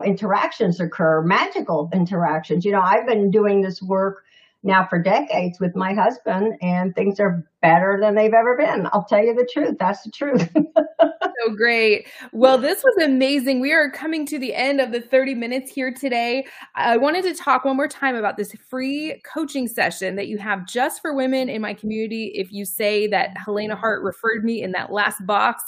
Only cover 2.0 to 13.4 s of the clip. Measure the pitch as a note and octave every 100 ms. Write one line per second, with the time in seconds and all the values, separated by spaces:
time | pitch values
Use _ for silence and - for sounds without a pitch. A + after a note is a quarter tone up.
2 | F3 F#3 E3+ D#3+ - D3+ G3 G3+ F#3 A3
3 | A#3+ G#3+ G3+ G#3+ G#3 G3+ F#3+ F3+ F#3 F#3+
4 | G3 G3 _ _ _ _ G3 F#3+ F#3 F3
5 | F3+ A3+ D4 G3 F3+ F3 F3+ F#3 F#3 G3+
6 | F#3+ B3+ - F#3+ G#3 - F3+ F3+ F#3 F#3
7 | G3 G3 G3+ F3 - _ E3 E3+ F#3+ G3
8 | G#3+ G#3 G#3+ A3+ A#3+ B3 D4+ B3 F3 G3+
9 | - G#3 A3+ A#3 B3 D4+ C4+ - F#3 G#3
10 | A3 - C#4+ B3 E3 D#4 D#4+ E4 D#4+ -
11 | E4 - F#4 B3+ A3+ G#3 A#3 A#3 A3 G3+
12 | - - B3+ A3 C4 C4 C#4 G4 C5 G4+
13 | D#4 C4 C4+ C#4+